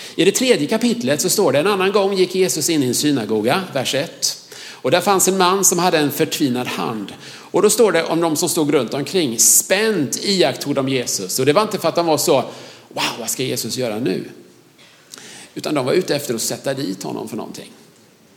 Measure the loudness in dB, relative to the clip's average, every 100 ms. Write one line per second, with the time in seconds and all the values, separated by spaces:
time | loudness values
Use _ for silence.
0 | -8 0 2 2 2 2 2 0 0 0
1 | 0 0 0 2 4 4 2 0 2 2
2 | 2 2 2 2 0 0 0 2 2 0
3 | 2 0 0 0 2 0 -2 -4 -2 -2
4 | -4 -4 -6 -6 -14 -18 -18 -6 0 2
5 | 4 2 2 4 2 4 2 2 2 2
6 | 2 0 -2 0 -2 -2 -4 -4 -4 -6
7 | -8 -14 -18 -20 -4 2 4 6 4 4
8 | 0 0 0 0 0 0 2 2 0 -4
9 | -2 0 0 2 4 4 2 2 2 0
10 | -2 -2 0 2 2 2 -2 -2 0 -2
11 | -2 -6 -4 0 2 2 0 -2 -2 0
12 | 2 2 2 2 0 -10 -18 -20 -14 -8
13 | -6 -6 -6 -4 -4 -4 -6 -4 -4 -2
14 | -2 -2 -6 -16 -20 -20 _ _ -20 -20
15 | -20 -20 -18 -20 -16 -10 -4 -2 2 0
16 | 0 -2 -2 -4 -4 -4 -6 -4 -6 -8
17 | -8 -8 -8 -10 -10 -14 -18 -20 -20 _
18 | _ _ _